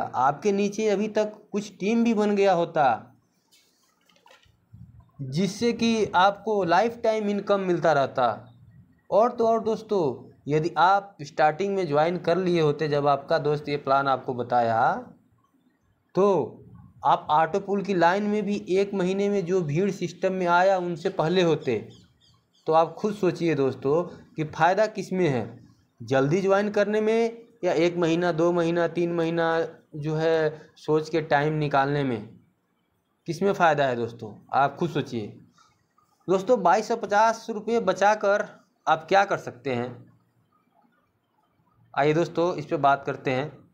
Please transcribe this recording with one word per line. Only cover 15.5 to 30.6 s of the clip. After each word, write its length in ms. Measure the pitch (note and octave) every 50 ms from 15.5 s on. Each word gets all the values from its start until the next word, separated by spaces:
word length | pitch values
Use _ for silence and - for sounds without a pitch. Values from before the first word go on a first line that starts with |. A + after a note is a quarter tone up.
| _ _ _ _ _ _ _ _ _ _ _ _ -
तो 440 | F3 G3 G3+ F#3+ D#3 A#2 F2+ - - - - - - - - _ - -
आप 220 | C#3+ E3+ E3+ - -
ऑटो 280 | D3+ D#3 D#3+ D#3 G3+ G3
पूल 220 | G3 F#3+ G3+ G3+
की 120 | F3 G3 G3
लाइन 280 | E3+ E3 E3+ F#3 G#3
में 200 | G#3 G#3 G#3 G#3+
भी 140 | G3+ G3+ G#3 - - -
एक 240 | F3+ F#3+ G3 G3 G3
महीने 340 | F#3+ F3 F#3 F#3+ G3 G3+ G3+
में 160 | G3+ G3 E3+
जो 160 | E3 F#3+ F#3
भीड़ 300 | E3+ C#3+ C#3+ F3 G3+ G3
सिस्टम 420 | F3+ - F3+ D#3+ - - F#3+ F#3+
में 140 | F#3+ F#3 F3+
आया 300 | E3+ F3 F3 F#3 G3 G3 F#3
उनसे 300 | F3 F3 E3+ D3+ - F#3
पहले 340 | - - D#3 D#3+ F3+ F#3
होते। 340 | F3 E3 D3+ C#3 - C3 A2+ G2+ - - - - - _ _ _ _ _ _ _ _ _ _ _ _
तो 60 | D#3+
आप 220 | D#3+ D#3+ E3 D#3 D#3+
खुद 200 | - - G#3+ G#3
सोचिए 400 | - F#3+ F3 - - E3+ E3 D3+
दोस्तों 480 | C#3 C3+ C3 C3 - - C3+ D3+ E3+ F3 F3+ - - - _ _
कि 100 | D#3 D3+
फ़ायदा 420 | - - D#3+ E3 F3 F#3+ G3+ A3
किस 260 | G#3 - G3 - -
में 140 | F#3 F3+ F3+ D3+
है, 300 | C3 A#2 G2+ - - - - - _ _ _ _ _ _
जल्दी 400 | A#2 A2 C3+ C3+ C3+ D3 E3 G3
ज्वाइन 300 | F#3 F#3+ G3 G3+ G#3 G#3
करने 300 | G#3 G#3 G3+ G3+ G#3+ A3
में 420 | G#3+ G#3+ A3+ A3+ A#3 A3+ A#3 - - _ _ _ F3
या 80 | F3+
एक 240 | C3+ D3+ E3+ F3 E3+
महीना, 340 | F3 E3+ D#3+ E3 E3+ F3+ F3
दो 180 | D#3+ D#3 E3+ F3
महीना, 340 | F3 F3 E3 E3 E3+ F3 E3+ E3
तीन 240 | E3 F3 E3+ E3+
महीना 540 | E3+ E3+ E3 E3 E3+ E3+ E3 E3 E3 E3 E3 D#3+ - - _ _ -
जो 180 | D3+ D3 D#3+ D#3
है 560 | D#3 D#3+ E3 D#3+ D#3+ D#3 D3+ D3+ -